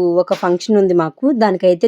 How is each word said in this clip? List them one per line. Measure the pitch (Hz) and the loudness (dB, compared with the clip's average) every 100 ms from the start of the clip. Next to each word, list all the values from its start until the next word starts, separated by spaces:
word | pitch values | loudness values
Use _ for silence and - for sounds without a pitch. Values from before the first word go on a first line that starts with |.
| 175 170 | 0 0
ఒక | 175 190 | -2 -2
ఫంక్షన్ | 180 175 - 208 | -2 -2 0 0
ఉంది | 190 175 | 2 0
మాకు, | 156 - 269 254 | -2 -2 -4 0
దానికైతే | 214 185 185 175 | 0 0 0 0